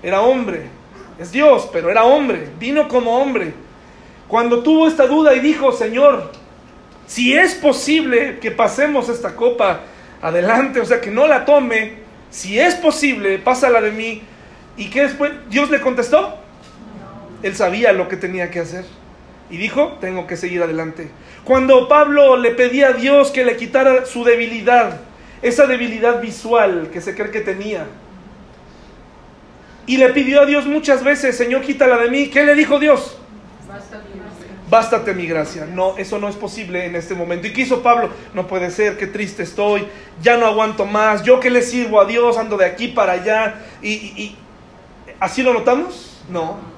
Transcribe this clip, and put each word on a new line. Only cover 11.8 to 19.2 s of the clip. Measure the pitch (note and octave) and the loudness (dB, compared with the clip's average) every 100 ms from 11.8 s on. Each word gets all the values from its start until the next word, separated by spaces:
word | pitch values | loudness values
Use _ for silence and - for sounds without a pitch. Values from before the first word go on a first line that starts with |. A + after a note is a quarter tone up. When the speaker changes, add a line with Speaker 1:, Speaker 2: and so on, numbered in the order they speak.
| G#3+ - - - - | -4 -12 -20 -20 -20
Speaker 1:
si | - F#3 G#3+ | -16 -6 2
es | F4 F4 | 2 2
posible, | D#4+ D4 C#4+ A3+ G3 F#3+ | 0 2 -2 0 -2 -2
pásala | B3 B3+ C4 A#3 | 0 0 2 2
de | G#3+ | 0
mí". | G#3+ A3+ G#3+ - - - - - - | -4 -8 -10 -16 -20 -20 -20 -20 -16
¿Y | G3+ | -6
qué | B3+ | -2
después? | C#4 - D4 - A#3 | -2 0 -4 -6 -6
¿Dios | A#3 C#4+ | -2 0
le | D4 | 0
contestó? | C4 B3 A#3+ D#4 G4 - - - - - - - - - - - | -2 -4 2 2 0 -10 -20 -20 -20 -20 -20 -20 -20 -20 -20 -8
Él | G3 F#3+ | -8 -2
sabía | F#3+ G3+ A#3 | -2 2 2
lo | F#3+ F3+ | 2 -2
que | F3+ | -6
tenía | F3+ F#3 F3 | -8 -6 -8
que | F3 | -8
hacer. | E3 F3+ F3+ - - - | -8 -12 -16 -20 -20 -20